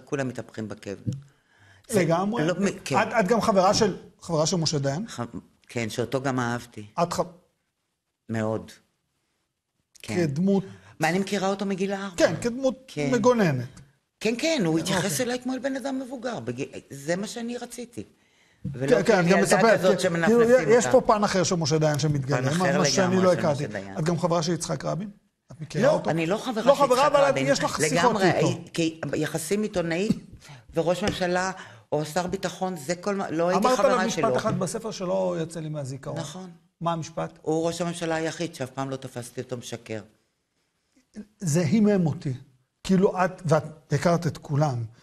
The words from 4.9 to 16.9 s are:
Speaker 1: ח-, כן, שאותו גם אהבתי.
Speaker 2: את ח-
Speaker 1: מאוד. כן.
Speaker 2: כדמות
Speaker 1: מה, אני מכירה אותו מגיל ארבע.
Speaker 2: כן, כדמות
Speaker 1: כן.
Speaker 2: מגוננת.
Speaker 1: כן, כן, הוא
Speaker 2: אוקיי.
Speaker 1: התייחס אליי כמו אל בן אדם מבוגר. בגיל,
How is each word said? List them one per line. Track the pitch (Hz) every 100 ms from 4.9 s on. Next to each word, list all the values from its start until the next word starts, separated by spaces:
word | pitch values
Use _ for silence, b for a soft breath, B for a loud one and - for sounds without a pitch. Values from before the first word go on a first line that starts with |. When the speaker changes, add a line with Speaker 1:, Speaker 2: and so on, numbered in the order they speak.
| 143 226
Speaker 1:
ח-, | - 117 90 - _ -
כן, | 120 113
שאותו | 117 113 135
גם | 135 127
אהבתי. | 120 120 - - 104 -
Speaker 2:
את | 170
ח- | 185 180 - _ _ _ _ _ _ _ _ -
Speaker 1:
מאוד. | 113 110 110 90 - _ _ _ _ _ _ _ _ _ _ _ _
כן. | - 117
Speaker 2:
כדמות | 165 139 190 196 185 B B -
Speaker 1:
מה, | 160
אני | 180
מכירה | 196 202 190
אותו | 196 196
מגיל | 190 196
ארבע. | 196 196 175
Speaker 2:
כן, | - 165
כדמות | 240 240 262 - -
Speaker 1:
כן. | - 147
Speaker 2:
מגוננת. | 247 226 233 180 131 120 - - _ _ -
Speaker 1:
כן, | 214 240
כן, | 311 320
הוא | 165 165
Speaker 2:
אוקיי. | 165 185
Speaker 1:
התייחס | 190 151
אליי | 240 247
כמו | 247
אל | 262
בן | 269 269
אדם | 254 262
מבוגר. | 254 262 240 196
בגיל, | 117 120 - 95 -